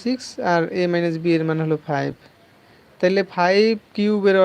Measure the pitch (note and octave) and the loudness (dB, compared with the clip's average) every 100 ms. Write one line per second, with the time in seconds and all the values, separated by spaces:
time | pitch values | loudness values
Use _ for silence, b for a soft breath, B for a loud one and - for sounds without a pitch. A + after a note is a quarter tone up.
0 | A#3+ B3+ - - F#3+ E3+ E3 F3+ F3+ E3+ | -4 -6 -8 -6 0 0 0 -2 0 0
1 | E3+ D#3+ E3+ E3 D#3+ D#3+ D#3 D3+ - C#3+ | -2 -2 0 0 0 -2 -2 -4 -4 -4
2 | C#3 C#3+ - _ _ b b b b - | -4 -8 -18 _ _ b b b b -2
3 | F3+ G3 F#3 - F3+ G3 A3 G#3+ _ - | 0 0 -2 0 2 4 2 0 _ -4
4 | G#3 G#3 G3 F#3+ | -2 2 2 4